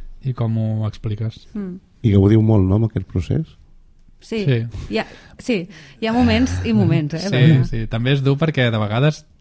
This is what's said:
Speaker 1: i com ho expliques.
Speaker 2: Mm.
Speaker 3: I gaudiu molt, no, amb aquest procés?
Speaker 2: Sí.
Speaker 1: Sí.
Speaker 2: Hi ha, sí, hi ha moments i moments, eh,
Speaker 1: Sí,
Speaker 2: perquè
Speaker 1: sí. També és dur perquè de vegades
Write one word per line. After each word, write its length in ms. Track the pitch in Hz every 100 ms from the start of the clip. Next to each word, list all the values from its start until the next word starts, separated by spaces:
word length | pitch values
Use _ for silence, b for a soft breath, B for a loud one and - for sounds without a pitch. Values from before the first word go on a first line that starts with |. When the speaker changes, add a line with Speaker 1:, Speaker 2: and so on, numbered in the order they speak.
| b -
Speaker 1:
i 100 | 131
com 240 | 120 113 113
ho 300 | 110 110 107
expliques. 600 | - 110 104 113 - -
Speaker 2:
Mm. 200 | 214 190 185 - _
Speaker 3:
I 100 | 117
gaudiu 280 | 98 98 110
molt, 220 | 110 107 95
no, 80 | 98
amb 80 | 113
aquest 200 | - -
procés? 400 | 95 - 120 160 - - - _ _ _ _
Speaker 2:
Sí. 240 | - 220 180
Speaker 1:
Sí. 200 | 120 117 98 -
Speaker 2:
Hi 40 | 214
ha, 80 | - B B -
sí, 300 | - 208 175 B B -
hi 60 | 220
ha 60 |
moments 500 | 233 240 220 262 -
i 80 | 240
moments, 400 | 214 180 170 147
eh, 40 | 160
Speaker 1:
Sí, 100 | 190
Speaker 2:
perquè 360 | 131 147 139
Speaker 1:
sí. 220 | 120 110 110
També 240 | 113 123
és 100 | 139
dur 160 | 135 139
perquè 320 | 160 143 120
de 80 | 110
vegades 480 | 104 113 147 151 - _